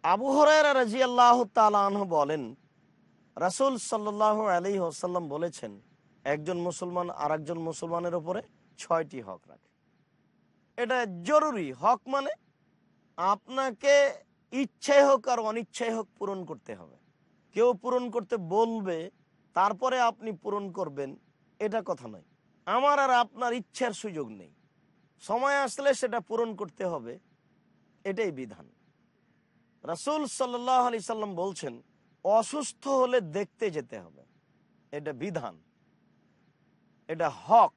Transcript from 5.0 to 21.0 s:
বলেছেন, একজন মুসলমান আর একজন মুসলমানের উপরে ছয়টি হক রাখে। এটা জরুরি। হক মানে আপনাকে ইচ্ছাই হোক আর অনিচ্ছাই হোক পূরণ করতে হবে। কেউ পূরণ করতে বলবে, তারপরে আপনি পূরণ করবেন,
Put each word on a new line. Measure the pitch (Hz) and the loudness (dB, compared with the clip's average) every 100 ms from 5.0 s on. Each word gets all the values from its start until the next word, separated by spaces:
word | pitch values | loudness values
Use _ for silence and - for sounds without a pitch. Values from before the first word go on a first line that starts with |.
| 180 180 160 | -4 -4 -6
বলেছেন, | 147 170 - 113 101 _ _ _ _ | -6 -6 -6 -14 -14 _ _ _ _
একজন | 139 151 151 175 | -6 -4 -4 -4
মুসলমান | 175 170 175 175 175 | -4 -6 -6 -6 -6
আর | - 147 | -4 -4
একজন | 156 151 165 | -4 -4 -8
মুসলমানের | 165 156 165 170 175 175 | -8 -8 -6 -6 -4 -6
উপরে | 156 185 - _ _ - | -6 -8 -8 _ _ -20
ছয়টি | - 165 156 131 | -4 -2 -2 -10
হক | 101 90 _ | -12 -16 _
রাখে। | 71 _ _ _ _ _ _ _ _ _ _ _ - | -20 _ _ _ _ _ _ _ _ _ _ _ -6
এটা | 240 254 226 175 | -2 -2 -2 -6
জরুরি। | 175 302 302 233 151 | 2 2 2 -2 -6
হক | 127 185 247 254 | -2 0 0 0
মানে | 277 269 640 _ _ _ _ _ _ _ - | -4 -4 -8 _ _ _ _ _ _ _ -2
আপনাকে | 180 202 - 262 269 214 277 285 277 - _ _ _ | 0 0 -2 -4 -4 0 6 6 6 0 _ _ _
ইচ্ছাই | 254 269 _ - 285 | -4 -4 _ 4 6
হোক | 277 269 254 | 8 4 2
আর | 240 | -2
অনিচ্ছাই | 220 226 214 - 233 | -2 -6 -8 -6 -4
হোক | 226 202 _ | -4 -8 _
পূরণ | 196 196 160 | -8 -8 -10
করতে | 117 - 101 | -14 -14 -16
হবে। | 80 65 _ _ _ _ _ | -18 -20 _ _ _ _ _
কেউ | - 240 | 2 2
পূরণ | 196 247 247 247 | 2 -2 -2 -2
করতে | 233 196 233 | -6 -4 -6
বলবে, | 165 196 226 226 190 165 180 _ _ _ _ | -2 0 0 -2 -4 -6 -8 _ _ _ _
তারপরে | - 196 202 254 254 | 0 0 0 -2 2
আপনি | 233 233 220 | 0 0 -10
পূরণ | 196 208 202 196 | -8 -6 -6 -6
করবেন, | 175 165 139 | -8 -8 -6